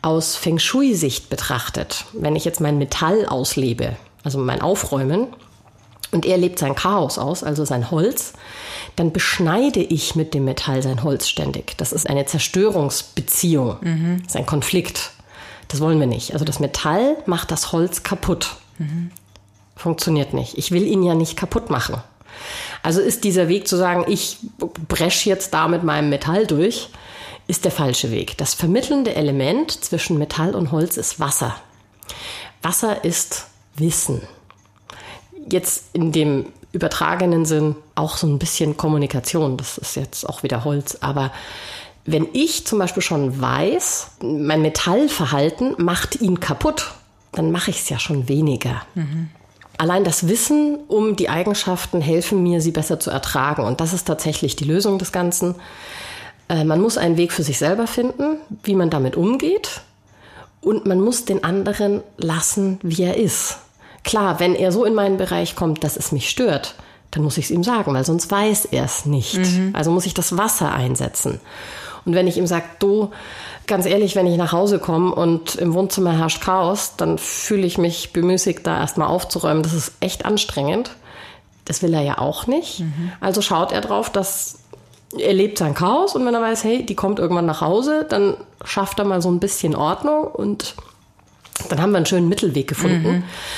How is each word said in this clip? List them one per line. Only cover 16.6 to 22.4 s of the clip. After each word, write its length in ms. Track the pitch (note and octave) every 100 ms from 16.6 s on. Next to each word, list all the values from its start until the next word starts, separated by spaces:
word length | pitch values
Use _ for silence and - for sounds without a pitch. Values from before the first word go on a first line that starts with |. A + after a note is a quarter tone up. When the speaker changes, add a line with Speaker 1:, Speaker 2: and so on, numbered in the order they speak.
| C#3+ - D#3 F3 C4 D#4
Speaker 1:
macht 240 | A#3+ E3+ -
das 220 | D#3+ -
Holz 320 | E3 F3 -
kaputt. 480 | - F#3+ - F3 - - - -
Speaker 2:
Mhm. 320 | D3+ E3 F3 - _ - _ _ _
Speaker 1:
Funktioniert 580 | - E3+ D#3+ - D3+ C3+
nicht. 240 | C3 B2+ -
Ich 140 | -
will 120 | F3
ihn 160 | G#3 G3+
ja 120 | F3
nicht 200 | E3 D#3+
kaputt 340 | - F#3 A3+ A3+
machen. 240 | B2+ - A#2 - _ - -